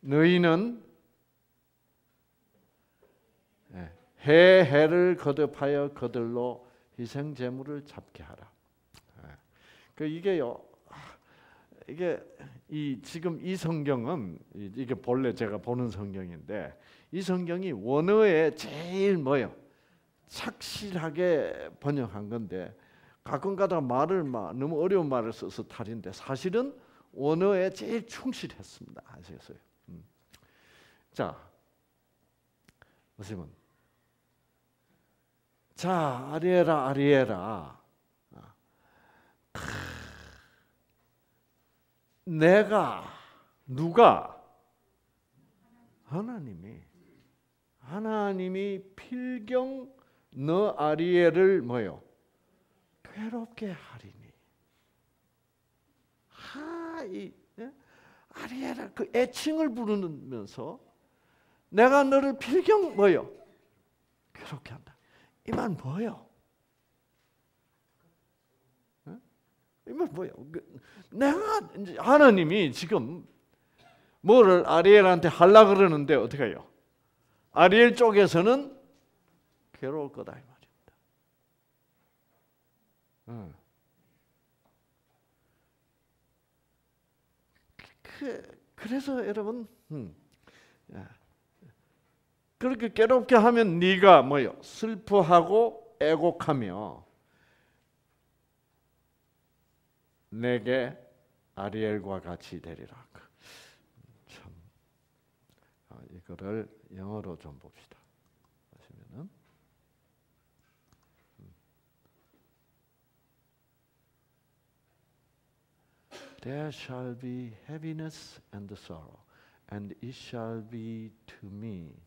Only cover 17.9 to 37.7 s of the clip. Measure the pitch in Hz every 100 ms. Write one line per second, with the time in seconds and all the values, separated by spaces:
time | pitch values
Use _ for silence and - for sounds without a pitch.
17.9 | 139 170 214 214 156 160 - - 143 170
18.9 | 185 196 185 131 139 104 - - _ _
19.9 | _ _ _ _ - - - - - 208
20.9 | 180 160 147 180 160 92 - 71 - 143
21.9 | 147 117 98 104 117 113 92 90 - _
22.9 | _ _ _ - 143 190 190 196 175 131
23.9 | 127 156 190 147 123 92 113 143 160 175
24.9 | 196 156 131 113 110 92 104 107 - 104
25.9 | 113 90 101 - 135 185 208 269 - _
26.9 | _ _ - 139 160 190 196 190 190 220
27.9 | 233 226 - 262 - - - 98 - -
28.9 | - - - 87 - - - _ _ -
29.9 | 85 82 _ _ _ _ _ _ _ _
30.9 | _ _ - 104 - - _ _ _ _
31.9 | _ _ _ _ _ _ _ _ _ _
32.9 | _ _ - 98 104 76 - _ _ _
33.9 | _ _ _ _ _ _ _ _ _ _
34.9 | _ _ _ _ _ _ _ _ - 170
35.9 | 185 151 123 135 156 175 180 165 151 131
36.9 | 139 143 139 120 98 95 104 73